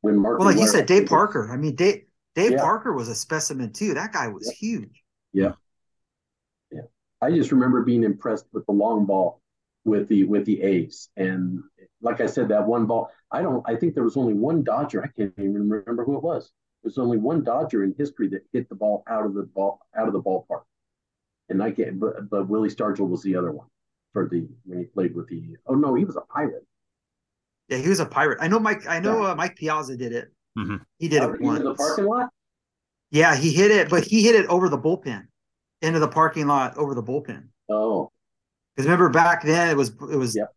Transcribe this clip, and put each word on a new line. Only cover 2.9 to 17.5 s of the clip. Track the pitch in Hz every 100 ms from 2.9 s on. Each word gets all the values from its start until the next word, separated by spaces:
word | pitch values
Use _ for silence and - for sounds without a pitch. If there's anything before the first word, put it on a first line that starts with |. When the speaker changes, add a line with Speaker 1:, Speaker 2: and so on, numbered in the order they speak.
Speaker 2:
was | 127 117
a |
specimen | 110 - 156 - 135 117
too. | - 208
That | 143 214
guy | 196 120
was | 98 117
Speaker 1:
Yeah. | - 220
Speaker 2:
huge. | 208 101 _ _ _ _
Speaker 1:
Yeah. | 95 95 - _ _ _ _ _ _ _ _ _ _ _
Yeah. | - - _ _ _
I | 127
just | 170 127
remember | 135 127 123
being | 113 120
impressed | 110 101 123 110 _
with | 107 -
the |
long | 101 107 110 98
ball | 95 90 - _ _ _ _
with | 110 104 101
the, | 104
with | 92 101
the | 101 98
A's. | 95 92 80 - - -
And | 92 92 92 90 - _ - _
like | 113 113
I | 113
said, | - 110
that | 104 104
one | 117 110
ball, | 113 - _ _
I | 98
don't, | 139 127 -
I | 113
think | 170
there | 139
was | 117 135
only | 123
one | 104 127 165
Dodger. | 120 113 147 101
I | 143
can't | - 101 95
even | 98 101 104
remember | 107 101 120
who | 120 139
it |
was. | 160 160 - _ _ _
There's | 107 135
only | 120 113
one | 117 165
Dodger | -